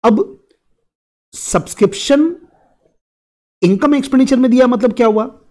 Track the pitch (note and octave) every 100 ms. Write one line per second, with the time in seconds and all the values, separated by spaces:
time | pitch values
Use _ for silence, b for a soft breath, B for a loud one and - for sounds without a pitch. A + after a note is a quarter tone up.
0 | A3+ G#3+ G4+ - _ _ _ _ _ _
1 | _ _ _ - - F3 - - G3 -
2 | - C#4+ D#4+ F4 - _ _ _ _ _
3 | _ _ _ _ _ _ F3+ G3 D4+ C#4+
4 | C4+ C4 C4 C4 C4 B3 B3+ A#3+ A#3+ -
5 | A#3 G#3+ B3 - _